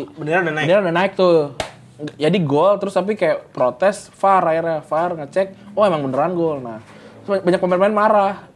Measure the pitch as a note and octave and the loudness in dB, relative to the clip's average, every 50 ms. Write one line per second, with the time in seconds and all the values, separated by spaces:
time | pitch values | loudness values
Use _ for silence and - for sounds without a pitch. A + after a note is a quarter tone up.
0 | C3+ - - D#3 D3+ D3+ E3 F#3 F3+ D#3+ D3+ D#3 D3+ D#3 F#3 G#3 G3 E3+ E3 E3+ | -8 -10 -12 -10 -6 -2 -2 0 0 -2 -2 -2 0 2 2 2 2 0 0 0
1 | F#3+ G3 G3 - F#3 F3+ E3+ D#3+ D3 C#3+ C3 - - - - - - - _ - | 0 -2 0 0 2 4 4 2 2 -2 -6 -10 -12 -12 -14 -20 -20 -20 _ -14
2 | D3+ D3 - - C#3+ D#3+ F3+ G3+ E3 C#3 C#3 D3 D#3+ G3+ G#3 G3 G3 G3 - F#3 | -14 -14 -6 -2 -2 0 0 0 0 0 2 2 2 2 2 0 -2 -4 -4 -4
3 | F3+ G#3 A3 - F#3 D#3 C#3 - - - - - B2+ B2 - - F#3+ G3+ G3+ - | -2 -2 -4 -2 0 -2 -2 -2 -6 -12 -4 -2 -2 -2 0 0 0 0 0 -2
4 | - - - - - G3 F#3+ F#3 F3+ E3 D#3+ E3 E3 E3 D#3+ D3+ - - D3+ D#3 | -12 -20 -6 -2 2 4 4 4 2 2 0 0 -2 -2 -4 -6 -6 -4 -2 -2
5 | F3 F3+ F3 D#3+ C#3+ C3 - F#3 F#3+ F#3+ - - - - - G3 G#3+ G3 E3 D3+ | -2 -2 -4 -8 -10 -6 -4 -4 -4 -4 -8 -16 -20 -8 0 2 2 2 2 0
6 | C#3 C3+ C3 C#3 D3+ F3 F#3 E3+ E3 D#3+ D3 C3+ B2 A#2+ A2 A2 - - - - | -2 -2 -2 -2 -2 -2 -2 -2 -2 -2 -2 -6 -8 -12 -14 -16 -18 -20 -20 -20
7 | - - - - - - G3 F#3+ F#3+ F3 F#3 F#3 F#3 F3+ F#3 F3 G3 G#3 G#3+ G#3 | -20 -20 -20 -16 -6 -4 -4 0 2 0 2 2 2 0 2 2 2 2 2 2
8 | G#3 A3 G#3+ G#3 G3 G3 G3 F3 - - _ | 2 4 4 4 2 0 -2 -6 -14 -20 _